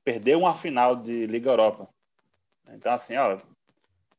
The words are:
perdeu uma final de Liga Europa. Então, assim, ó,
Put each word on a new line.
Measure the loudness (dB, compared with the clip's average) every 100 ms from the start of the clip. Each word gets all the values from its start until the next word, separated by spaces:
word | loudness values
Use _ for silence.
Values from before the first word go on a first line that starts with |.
perdeu | -6 -2 2 4
uma | 2 0
final | -4 2 2 0
de | -4 -6 -4
Liga | -2 0
Europa. | 4 2 0 -12 _ _ _ _ _ _ _ _
Então, | -8 -4
assim, | -4 -4 -2
ó, | -2 -2 -10 _ _ _ _ _ _